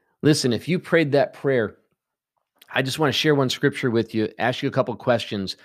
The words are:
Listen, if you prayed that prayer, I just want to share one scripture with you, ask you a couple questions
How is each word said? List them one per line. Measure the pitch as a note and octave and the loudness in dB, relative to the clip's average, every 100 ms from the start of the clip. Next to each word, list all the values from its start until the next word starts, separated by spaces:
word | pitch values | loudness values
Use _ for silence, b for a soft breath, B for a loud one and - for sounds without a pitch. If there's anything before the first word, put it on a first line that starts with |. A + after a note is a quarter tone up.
| _ _ | _ _
Listen, | C#3+ D3 C3 | 2 2 2
if | G#2+ - | -2 -2
you | F3 | -4
prayed | - E3+ D3+ | 0 2 2
that | C#3 - | 2 0
prayer, | - C#3+ C3 G#2 - _ _ _ _ _ _ _ _ - | -2 -2 0 0 -6 _ _ _ _ _ _ _ _ -8
I | C3 | -4
just | C3+ B2 | -2 0
want | D3 | 0
to | - | 2
share | D#3 | 2
one | C#3+ C3 | 2 2
scripture | - C#3 - C3 | 0 -2 0 -2
with | A2+ A2 | 0 0
you, | A2 G#2+ - | -2 -4 -2
ask | A2+ B2+ | -2 -2
you | C#3 | -4
a | |
couple | C3 B2 | -2 -2
questions | A2 - A#2 - G#2 F#2+ - | -2 0 0 -2 -6 -6 -10